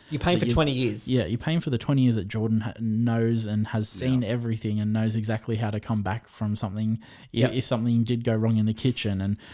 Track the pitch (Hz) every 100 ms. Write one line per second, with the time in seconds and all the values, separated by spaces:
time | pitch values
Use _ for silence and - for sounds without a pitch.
0 | - 151 - 175 120 120 151 127 127 104
1 | - 127 90 113 - 165 156 117 - 139
2 | 127 110 98 113 110 110 110 - 113 110
3 | 117 117 113 117 107 107 107 117 107 -
4 | 127 131 110 120 117 113 110 107 107 110
5 | 110 110 107 110 - 110 110 107 - 110
6 | 98 110 - - 107 107 104 101 110 110
7 | - - - 117 113 113 - 120 120 117
8 | 113 123 117 110 113 110 107 107 131 123
9 | 107 95 98 101 -